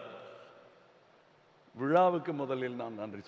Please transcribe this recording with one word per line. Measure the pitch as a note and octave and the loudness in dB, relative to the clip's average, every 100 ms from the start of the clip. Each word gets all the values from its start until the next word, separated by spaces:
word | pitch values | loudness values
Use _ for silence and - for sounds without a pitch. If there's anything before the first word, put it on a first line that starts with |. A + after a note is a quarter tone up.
| - - - - - - - - - _ _ _ _ _ _ _ _ A2+ | -4 -12 -16 -18 -20 -20 -20 -20 -20 _ _ _ _ _ _ _ _ -4
விழாவுக்கு | C3+ E3+ F#3 F3+ E3+ D3 | 4 6 6 4 -2 -4
முதலில் | C3 C3 B2+ B2 | -2 -2 -4 -6
நான் | A#2 G#2+ | -8 -8
நன்றி | G#2+ G2+ | -10 -10